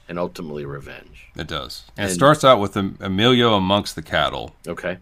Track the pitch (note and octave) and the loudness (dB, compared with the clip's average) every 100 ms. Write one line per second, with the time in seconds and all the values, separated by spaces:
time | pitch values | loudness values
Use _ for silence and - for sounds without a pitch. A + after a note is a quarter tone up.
0 | - F2 F2+ F2+ E2 D2 C#2+ C#2+ C#2 B1 | -14 -8 -8 -8 -12 -10 -10 -12 -14 -20
1 | - - - - D#2 D#2 B1+ - - - | -20 -20 -20 -14 -10 -8 -10 -14 -18 -6
2 | G2+ F2+ C#3 D3+ C3+ A#2 G2+ G#2+ G2 - | -4 2 4 6 6 6 4 -2 -4 -6
3 | G2 F#2+ A#2 B2+ A#2+ G#2 F#2 G2+ G2 - | -4 2 4 4 4 2 2 0 -2 -10
4 | D#2 E2+ C2+ C2 A1+ - D#2+ E2 F2+ F2+ | -4 -2 -2 -4 -12 -14 -12 -8 -8 -8